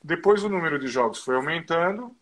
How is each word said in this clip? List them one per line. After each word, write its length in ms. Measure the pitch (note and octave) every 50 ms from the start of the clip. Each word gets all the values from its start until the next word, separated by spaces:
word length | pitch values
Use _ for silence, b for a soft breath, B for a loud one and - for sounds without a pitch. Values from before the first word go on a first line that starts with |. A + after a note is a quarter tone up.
| b
Depois 400 | D3 E3+ E3 - G3 G#3+ G3+ G3+
o 60 | G#3
número 300 | G3 F3+ E3 D#3+ D3 C#3
de 80 | C3+ B2+
jogos 360 | A#2 B2+ A#2+ A2 G#2+ - -
foi 120 | C3 B2+
aumentando 760 | B2+ C3+ D3+ E3 E3 E3 - E3 E3 E3+ F#3 G3+ A3 B3 A#3+ - _